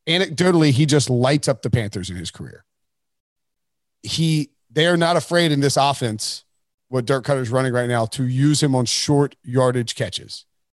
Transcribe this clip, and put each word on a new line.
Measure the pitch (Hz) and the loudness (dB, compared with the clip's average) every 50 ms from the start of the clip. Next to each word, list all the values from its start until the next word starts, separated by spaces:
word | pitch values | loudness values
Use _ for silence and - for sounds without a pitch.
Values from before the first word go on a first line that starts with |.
| - | -6
Anecdotally, | 160 165 180 190 165 156 120 180 185 175 165 156 147 127 | -2 0 0 0 -2 -2 0 2 2 4 4 4 4 4
he | 135 160 | 2 2
just | 143 147 147 - - | 2 2 2 2 0
lights | 127 120 123 131 151 143 - - | 0 0 2 2 2 0 0 -2
up | 131 - - | -4 -2 -4
the | 120 | -2
Panthers | 101 120 107 101 - 101 90 92 | -2 -2 -2 -2 -8 -10 -10 -8
in | 90 | -10
his | 87 82 - | -10 -10 -12
career. | - - 80 58 - - _ _ _ _ _ _ _ _ _ _ _ _ _ _ _ _ _ _ _ _ _ _ _ _ _ _ _ _ - | -12 -14 -16 -16 -16 -20 _ _ _ _ _ _ _ _ _ _ _ _ _ _ _ _ _ _ _ _ _ _ _ _ _ _ _ _ -12
He, | 107 - - 165 160 156 151 139 - _ _ _ _ | -8 -4 -2 0 0 0 0 -2 -4 _ _ _ _
they | 117 151 160 | -2 0 2
are | 175 175 | 2 4
not | 170 170 165 175 | 2 2 2 2
afraid | 165 - - 175 175 175 160 | 0 0 0 0 2 2 2
in | 147 139 | 2 2
this | 139 139 - | 2 2 2
offense, | 147 139 143 139 - 127 113 107 104 - - - - _ _ _ _ _ _ _ _ _ _ | 2 2 2 0 -2 -4 -4 -4 -4 -8 -8 -10 -12 _ _ _ _ _ _ _ _ _ _
what | 127 127 120 | -4 -4 -2
Dirk | 110 139 131 - | 0 -2 -2 0
Cutter's | - 139 131 127 110 | -2 -2 -2 -2 -2
running | 120 131 131 131 120 | -2 0 0 0 0
right | 123 123 120 | 0 0 0
now, | 123 117 113 | 0 0 0
to | 110 - - 131 123 | -2 -2 -4 -4 -2
use | 127 131 143 151 151 139 156 | 0 2 2 2 2 2 2
him | 143 131 | 2 2
on | 127 123 | 0 0
short | - - - - - 147 143 143 135 - _ _ | 0 -2 -4 0 0 2 2 2 0 -2 _ _
yardage | 131 123 131 127 127 123 127 117 113 - | -4 0 2 2 2 2 0 -4 -6 -6
catches. | - 127 90 - - - - - - - _ _ _ _ _ | -6 -6 -6 -6 -10 -14 -14 -20 -20 -20 _ _ _ _ _